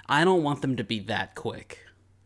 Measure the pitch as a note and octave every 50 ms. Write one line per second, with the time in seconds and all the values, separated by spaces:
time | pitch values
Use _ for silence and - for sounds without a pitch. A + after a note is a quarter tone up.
0 | - - C3+ D3 E3 F#3+ F#3+ F3 D#3 C#3+ C#3+ C#3 - C3+ B2+ A2+ G#2+ - A#2 G#2+
1 | G2 A2 G#2 G2 G2 - - - - A2+ - - - - - - - - - _
2 | _ _ _ _ _